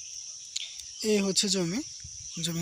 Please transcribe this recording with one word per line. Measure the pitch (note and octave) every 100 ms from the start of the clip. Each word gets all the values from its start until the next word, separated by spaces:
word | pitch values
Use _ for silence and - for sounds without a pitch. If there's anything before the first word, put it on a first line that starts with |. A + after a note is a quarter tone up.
| - - - - - - - - - - A3
এই | G#3 G3
হচ্ছে | F#3 G#3 F#3+
জমি, | E3+ G#3 D#4+ - - - - - E3
জমি | E3